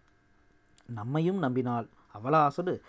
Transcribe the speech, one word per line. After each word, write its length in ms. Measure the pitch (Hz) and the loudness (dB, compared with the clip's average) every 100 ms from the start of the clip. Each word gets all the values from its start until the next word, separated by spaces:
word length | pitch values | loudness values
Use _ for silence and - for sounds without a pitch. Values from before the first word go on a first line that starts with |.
| _ _ _ _ _ _ _ _ - | _ _ _ _ _ _ _ _ -14
நம்மையும் 480 | 113 120 151 170 196 | -10 -4 0 0 0
நம்பினாள். 440 | 135 123 123 120 110 - _ | 0 0 0 -2 -6 -12 _
அவளா 320 | 104 120 156 | -8 2 4
அசடு? 360 | 143 - 185 113 | 4 2 -4 -4